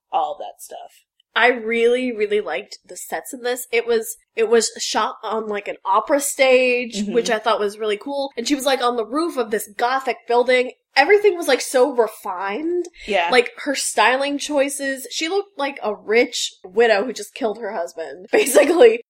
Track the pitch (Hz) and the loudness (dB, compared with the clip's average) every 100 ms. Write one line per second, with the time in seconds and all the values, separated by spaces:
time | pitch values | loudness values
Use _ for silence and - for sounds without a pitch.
0 | _ 180 151 143 104 - - 139 156 _ | _ -4 -4 -6 -14 -16 -18 -18 -20 _
1 | _ _ _ 220 240 247 220 233 233 247 | _ _ _ 2 2 2 -2 0 2 2
2 | 254 214 208 208 175 160 - - _ 185 | -2 -2 -2 -2 -2 -8 -8 -20 _ -18
3 | - 165 - 254 240 247 - 233 233 233 | -10 -8 -8 -8 -6 -6 -2 -2 0 -2
4 | 220 - _ - 220 233 220 - - 233 | -2 -12 _ -4 2 4 2 -4 -4 -2
5 | 233 - 220 220 220 208 202 - 190 202 | -2 -4 -6 -4 -4 -6 -6 -8 0 0
6 | 285 285 277 - 262 254 254 247 240 214 | 2 0 0 2 4 6 4 0 -2 -6
7 | 202 233 233 220 233 196 202 208 220 208 | -2 0 0 0 0 0 -2 -4 -4 -4
8 | 285 285 269 - 233 277 269 254 240 240 | -4 -6 -6 -6 -4 -2 0 0 0 -2
9 | 220 285 339 269 226 214 - 202 240 269 | -4 -4 -2 -4 -4 -4 -6 -4 -2 0
10 | 262 226 - 240 247 247 247 - _ 269 | -2 -6 0 2 4 2 2 -6 _ 2
11 | 302 415 415 349 294 254 - 262 285 247 | 4 4 4 0 0 0 0 2 2 2
12 | 214 - 208 180 196 214 330 359 359 - | -2 -4 -10 -8 -6 -6 -4 -4 -6 -12
13 | - 196 170 247 240 - 285 269 - - | -4 -2 2 2 2 -6 -6 -4 -2 2
14 | 214 262 277 285 - 294 277 285 277 269 | 4 4 -2 -4 -2 -2 -2 -2 -6 -6
15 | - - 320 392 403 - 277 285 214 190 | -8 -6 -2 -2 -4 -6 -6 -6 -8 -8
16 | 190 226 247 - - - 185 190 233 202 | 0 2 2 -2 -8 -10 -6 2 4 4
17 | 254 208 208 - 220 214 208 208 170 - | 0 -8 -14 -6 -6 -4 -8 -6 -8 -10
18 | 151 180 196 339 262 285 285 339 - 226 | -12 -14 0 0 4 4 4 6 6 6